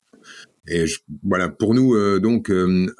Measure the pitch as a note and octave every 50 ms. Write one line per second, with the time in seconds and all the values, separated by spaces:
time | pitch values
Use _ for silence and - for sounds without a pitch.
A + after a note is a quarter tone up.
0 | _ _ _ - - - - - - - _ _ _ F2 F2 E2+ E2 D#2+ - -
1 | _ - D2 - - G2 F#2+ F#2 F2+ D#2+ - - G#2+ G#2 A2+ B2+ C3 B2+ A#2 G#2
2 | G2+ G2+ G2 F#2+ G2 A2 A#2+ A2 - - F#2+ F#2 F#2 F#2 F#2 F#2 F#2 F2+ - -